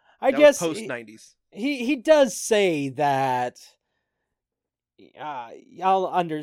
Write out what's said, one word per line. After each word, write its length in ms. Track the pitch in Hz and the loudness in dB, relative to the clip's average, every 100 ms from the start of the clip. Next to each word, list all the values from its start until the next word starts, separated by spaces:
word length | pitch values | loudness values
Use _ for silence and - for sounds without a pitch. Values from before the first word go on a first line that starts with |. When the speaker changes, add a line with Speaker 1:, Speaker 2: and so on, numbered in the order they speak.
| _ _ | _ _
Speaker 1:
I 100 | 254 | 0
Speaker 2:
That 80 | 277 | 6
was 60 | |
Speaker 1:
guess 140 | 294 269 | 6 6
Speaker 2:
post 220 | 165 143 | -2 -4
Speaker 1:
he, 60 | 220 | -8
Speaker 2:
nineties. 500 | 120 110 113 - _ _ | -10 -12 -20 -20 _ _
Speaker 1:
he, 340 | - 269 269 | -8 -6 -4
he 120 | 233 285 | -4 -2
does 400 | 311 311 262 - | 2 4 4 -2
say 520 | - 208 190 151 139 | -2 0 2 0 -4
that, 640 | 131 143 135 135 127 123 - - _ _ _ _ _ _ _ _ _ _ _ _ _ 90 - | -2 0 0 0 -2 -4 -8 -20 _ _ _ _ _ _ _ _ _ _ _ _ _ -20 -16
uh, 280 | 151 135 117 - - - | -12 -12 -14 -20 -20 -4
"I'll 240 | 185 190 180 | 0 0 0
under-, 360 | 175 175 156 | -2 -4 -6